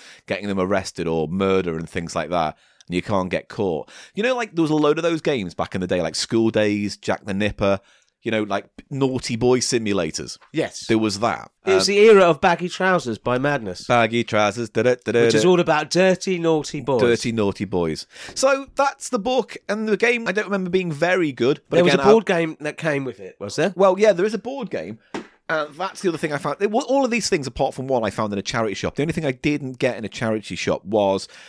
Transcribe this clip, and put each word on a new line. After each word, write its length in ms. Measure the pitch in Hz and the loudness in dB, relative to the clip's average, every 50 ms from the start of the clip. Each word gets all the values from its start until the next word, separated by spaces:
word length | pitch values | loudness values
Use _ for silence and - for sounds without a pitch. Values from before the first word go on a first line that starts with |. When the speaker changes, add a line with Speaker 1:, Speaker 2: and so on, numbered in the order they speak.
| - - - - _ - | -20 -20 -20 -16 _ -8
Speaker 1:
getting 200 | 98 92 98 101 | -8 -6 -4 -4
them 100 | 98 98 | -2 -2
arrested 480 | 92 92 101 95 95 - - - 87 82 | -2 0 0 -2 -4 -4 -8 -6 -4 -2
or 220 | 80 82 78 76 | -2 -2 -2 -2
murder 480 | 85 95 98 95 95 95 92 87 80 82 | -2 -2 0 2 2 0 0 -2 -4 -6
and 100 | 82 82 | -8 -8
things 240 | - 92 85 80 - | -8 -8 -8 -6 -6
like 160 | 87 80 76 | -6 -4 -2
that. 280 | 87 87 80 76 76 _ _ _ _ _ _ - | -2 -2 -2 -2 -4 _ _ _ _ _ _ -6
And 60 | 85 | -4
you 60 | 90 | -4
can't 280 | - - 107 98 92 92 | -4 -2 -2 -2 -2 -2
get 180 | 87 80 - - | -4 -6 -6 -6
caught. 420 | - - 107 95 82 73 60 _ - - - - - | -6 -4 -2 -2 -2 -4 -6 _ -16 -20 -20 -16 -8
You 80 | 185 208 | -4 -2
know, 120 | 247 262 | -2 -2
like, 180 | 240 233 214 160 | -4 -6 -6 -2
there 100 | 165 165 | -2 0
was 80 | 147 | 0
a 40 | 156 | 2
load 220 | 156 151 147 151 160 | 2 2 2 2 2
of 60 | 165 | 0
those 180 | 170 170 156 | -2 -2 0
games 320 | - 165 147 127 98 87 - | -2 -2 -2 -2 -4 -6 -6
back 220 | - 85 - - | -6 -6 -6 -4
in 40 | 98 | -6
the 60 | 90 90 | -4 -2
day, 140 | 95 90 | -2 -2
like 140 | 85 80 80 | -2 -2 -4
School 340 | - - - 117 113 113 113 | -6 -6 -2 0 2 2 2
Days, 480 | 110 110 107 104 104 104 104 101 - - | 2 2 2 2 0 0 -2 -4 -6 -8
Jack 260 | - - 101 - - | -6 -6 -6 -4 -4
the 100 | 101 98 | -6 -4
Nipper, 440 | 95 107 104 - - 113 98 98 95 _ _ _ _ _ _ _ _ - | -2 -2 -2 -2 -2 0 0 0 0 _ _ _ _ _ _ _ _ -6
you 80 | 117 | -4
know, 120 | 113 110 107 | -2 -2 -2
like, 220 | 104 98 101 - _ _ - - - | -2 -4 -4 -6 _ _ -20 -16 -10
naughty 460 | 143 135 139 131 131 123 - - 127 110 | -4 -2 0 0 0 -2 -4 -4 -4 0
boy 220 | 120 123 127 127 | 2 2 2 2
simulators. 760 | 120 - - 120 110 104 101 98 85 80 - - 73 - - - _ _ | 2 0 -2 -2 0 0 0 0 -2 -2 -4 -8 -10 -12 -14 -18 _ _
Speaker 2:
Yes. 360 | - 151 147 101 - - - - | -6 -6 -6 -6 -6 -8 -2 0
Speaker 1:
There 100 | 117 110 | 2 2
was 220 | 110 110 95 98 | 2 0 -2 0
that. 320 | 110 117 90 64 - - _ _ - | -2 -2 -2 -2 -8 -14 _ _ -2
Speaker 2:
It 100 | - 190 | 2 2
was 120 | 185 190 190 | 2 2 2
Speaker 1:
Um, 60 | 202 | 4
Speaker 2:
the 40 | 202 | 6
era 220 | 208 226 220 196 185 | 8 10 10 10 8
of 180 | 170 160 147 | 6 4 4
Baggy 260 | - 190 170 170 175 180 | 2 2 2 2 -2 -6
Trousers 500 | - - 185 190 185 175 135 123 110 101 | -4 -2 0 2 2 0 0 -2 -6 -4
by 180 | - 120 123 127 | -2 -2 -2 0
Madness. 480 | 131 147 147 139 113 98 90 - - - | 0 0 -2 -2 -4 -6 -10 -8 -2 2
Speaker 1:
Baggy 360 | 127 120 117 110 113 120 117 | 2 4 4 4 2 0 0
Trousers, 440 | - - 107 107 104 98 117 120 107 | 0 2 2 2 2 0 -2 -6 -4
da, 100 | - 117 | 0 2
da, 140 | 110 123 127 - - | 2 2 2 0 0
da, 60 | - 110 | 0 2
da, 120 | 120 117 | 4 4
Speaker 2:
Which 100 | 117 113 | 6 4
is 80 | 110 - | 4 4
Speaker 1:
da. 60 | 180 | 6
Speaker 2:
all 100 | 185 175 | 4 4
about 280 | 175 156 156 151 156 143 | 4 2 2 0 0 -2
dirty, 460 | - 170 185 190 185 180 - - 185 175 | 2 2 4 4 4 2 0 -4 -2 0
naughty 420 | 165 165 160 156 143 - - 151 | 2 2 2 0 0 -4 -8 -8
boys. 200 | 127 127 139 120 | -4 0 2 4
Speaker 1:
Dirty, 300 | 110 120 117 113 - 123 | 4 4 4 2 0 -2
naughty 320 | 113 113 104 101 95 - 104 | -2 0 0 0 0 -2 -6
boys. 420 | 95 110 90 87 82 78 76 - _ - - - - - | -4 -2 0 0 0 -2 -6 -8 _ -18 -20 -18 -14 -6
So 300 | - 269 269 277 269 277 262 - | 0 2 2 2 0 -4 -6 -2
that's 320 | - 277 277 - - - - | -2 -2 -2 -2 -6 -10 -6
the 100 | - 240 | -4 -4
book, 360 | 185 247 254 262 214 - - - _ - | -2 0 0 0 -2 -2 -6 -14 _ -6
and 180 | 196 208 220 220 | -4 -4 -2 0
the 80 | 214 | 0
game 320 | 185 - 233 247 240 226 196 | 2 2 2 0 0 -2 -4
I 40 | 185 | -2
don't 120 | 202 208 | -2 -2
remember 240 | 185 202 196 185 180 | -2 -2 -4 -2 0
being 200 | 170 190 185 175 | -2 -2 -2 -2
very 400 | 156 139 170 175 185 190 175 151 | -4 -2 0 2 2 2 0 0
good. 300 | 131 - 117 123 151 - _ - | -2 0 0 0 0 0 _ -2
But 80 | - 165 | 2 4
Speaker 2:
There 60 | 175 | 4
was 80 | 160 139 | 4 4
Speaker 1:
again, 120 | 139 139 | 4 6
Speaker 2:
a 40 | 135 | 6
board 180 | - 226 208 - | 6 6 6 2
Speaker 1:
I'll 80 | 196 170 | -2 0
Speaker 2:
game 200 | 165 160 156 - | -2 -2 -4 -6
that 180 | 147 151 147 - | -8 -8 -8 -4
came 280 | 160 165 147 139 139 | -4 -2 -2 -2 -4
with 140 | 127 110 - | -6 -10 -12
it, 140 | 98 92 - - | -14 -18 -14 -10
was 160 | 95 104 - | -10 -8 -2
there? 160 | - 151 202 185 - | -2 -2 0 2 4
Speaker 1:
Well, 200 | 196 196 185 190 | 4 4 4 4
yeah, 120 | 208 220 196 | 4 4 4
there 120 | 170 180 | 4 2
is 80 | 214 220 | 0 -2
a 60 | 208 | -4
board 300 | - 233 269 277 240 180 | -8 -8 -8 -8 -8 -8
game. 260 | - 98 80 87 107 113 _ _ - - - - _ _ _ - | -8 -8 -8 -8 -12 -16 _ _ -12 -12 -12 -12 _ _ _ -6
And 220 | 165 156 151 151 143 | -4 -4 -4 -6 -6
that's 280 | 151 180 190 - - | -8 -8 -8 -6 -4
the 80 | - 185 | -4 -2
other 100 | 165 147 | -2 -2
thing 120 | - 156 | -4 -4
I 60 | 147 147 | -4 -2
found. 200 | - 151 143 - | -4 -4 -4 -2
It, 80 | 196 220 | -2 0
well, 160 | 208 240 294 - | 0 0 0 2
all 160 | 262 277 269 | 2 2 2
of 60 | 247 | 2
these 180 | 226 233 - - | 0 0 -2 0
things, 200 | - 165 135 131 | -2 -2 -2 -2
apart 260 | - - 147 135 - | -2 -2 -2 -2 -2
from 140 | - 127 135 | -4 -4 -2
one 160 | 135 123 110 | 0 0 0
I 80 | 104 | -2
found 200 | 98 - 110 107 | -2 -2 -4 -2
in 60 | 101 101 | -2 -4
a 60 | 95 | -4
charity 320 | - - 117 113 110 98 | -4 -2 -2 -2 -2 -4
shop, 200 | - - 92 - | -4 -6 -6 -4
the 60 | - | -4
only 120 | 139 165 156 | -4 -4 -2
thing 120 | 170 160 | -4 -2
I 60 | 143 | -4
didn't 480 | 127 123 - 151 147 143 143 131 131 120 | -4 -2 -2 -2 -2 -2 -4 -8 -8 -2
get 180 | - 127 117 101 | -2 -2 -2 -2
in 80 | 110 | -8
a 20 | 98 | -10
charity 480 | - - 127 113 110 110 104 - 95 | -8 -6 -4 -2 -2 -4 -4 -8 -10
shop 300 | 85 - - 87 - - | -6 -2 -2 -2 -2 -2
was, 420 | 90 104 107 101 98 95 95 - - - - - | -2 0 2 4 4 2 0 -2 -8 -18 -20 -20